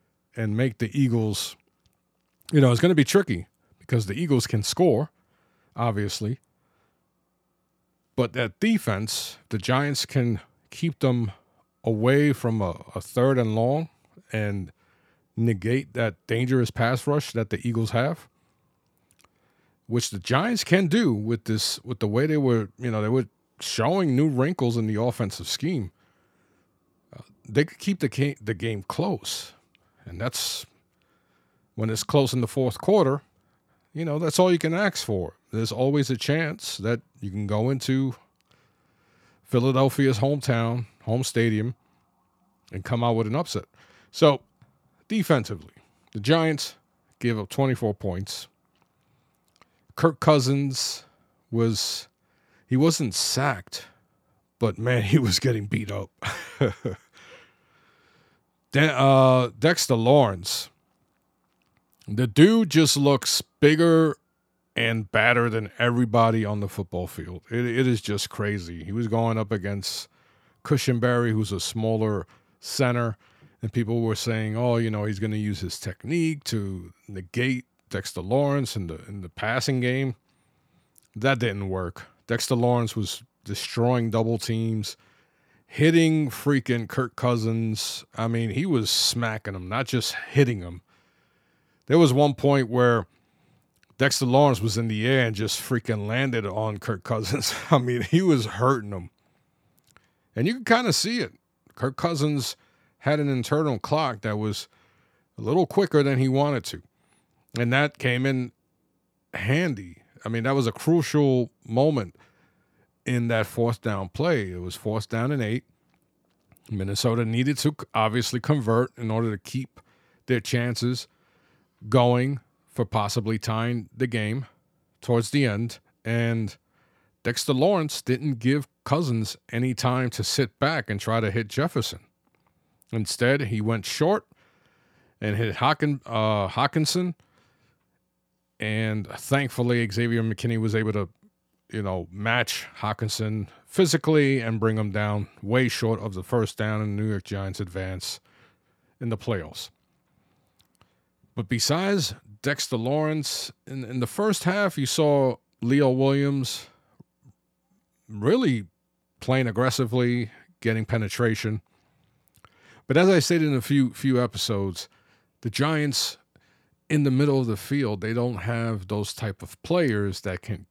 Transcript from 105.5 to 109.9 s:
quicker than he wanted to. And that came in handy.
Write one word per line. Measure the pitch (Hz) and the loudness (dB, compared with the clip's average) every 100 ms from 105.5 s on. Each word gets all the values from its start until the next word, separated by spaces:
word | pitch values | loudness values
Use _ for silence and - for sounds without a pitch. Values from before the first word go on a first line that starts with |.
| 170 170 | 0 2
quicker | 196 190 151 | 2 2 4
than | 139 131 | 4 2
he | 131 | 2
wanted | 135 147 127 - | 2 2 -2 -6
to. | 90 - _ _ _ _ _ _ 120 | -12 -16 _ _ _ _ _ _ -2
And | 120 | 2
that | 135 147 - | 2 0 0
came | 127 123 135 | -2 0 0
in | 131 120 - _ _ _ _ _ _ _ | -2 -4 -12 _ _ _ _ _ _ _
handy. | - 98 147 175 101 90 | -6 0 0 0 -4 -10